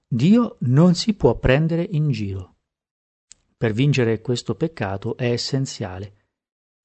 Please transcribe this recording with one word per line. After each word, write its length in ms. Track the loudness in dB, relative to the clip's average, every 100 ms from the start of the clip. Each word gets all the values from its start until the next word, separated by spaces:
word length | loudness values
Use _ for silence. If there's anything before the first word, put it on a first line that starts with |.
| -6
Dio 520 | 0 4 4 2 -4
non 320 | 0 4 4
si 200 | 4 -2
può 260 | 2 2 2
prendere 480 | 2 2 2 -2 -2
in 220 | -2 -2
giro." 440 | -2 -4 -8 -12 _ _ _ _ _ _ _ _ _ _ -4
Per 160 | -4
vincere 480 | 0 2 2 0 0
questo 360 | -4 -6 -4 -4
peccato 600 | -6 -4 -6 -6 -8 -4
è 160 | -2
essenziale 960 | -2 -4 -4 -4 -8 -10 -10 -14 _ _ _ _ _ _ _